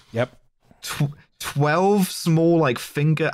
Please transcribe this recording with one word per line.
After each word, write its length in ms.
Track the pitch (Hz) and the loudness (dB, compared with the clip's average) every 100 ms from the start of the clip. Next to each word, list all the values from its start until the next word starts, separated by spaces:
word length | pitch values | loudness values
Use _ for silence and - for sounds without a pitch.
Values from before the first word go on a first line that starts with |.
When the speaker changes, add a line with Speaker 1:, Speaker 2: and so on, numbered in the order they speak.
| _ | _
Speaker 1:
Yep. 240 | 113 127 _ _ _ _ _ | -6 -6 _ _ _ _ _
Speaker 2:
Tw-, 300 | - - 143 - _ - | -10 -4 -4 -6 _ -16
twelve 720 | - 143 147 160 196 208 185 | -8 -2 0 2 2 2 0
small, 480 | - - 160 165 170 | -4 0 2 4 4
like, 200 | 147 123 | 2 0
finger 520 | - - 151 156 156 | -6 -2 0 0 -2